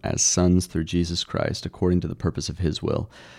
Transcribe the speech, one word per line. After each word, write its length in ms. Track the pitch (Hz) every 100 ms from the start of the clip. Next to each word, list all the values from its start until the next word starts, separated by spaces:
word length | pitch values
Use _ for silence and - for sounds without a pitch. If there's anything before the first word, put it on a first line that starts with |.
as 180 | - -
sons 440 | - - 90 90 90
through 200 | 82 82
Jesus 380 | 87 85 87
Christ, 420 | - - - - -
according 360 | - 92 90
to 60 | 80
the 80 | -
purpose 340 | 87 - 76
of 100 | 76
his 220 | 82 76
will." 280 | - 71 - - -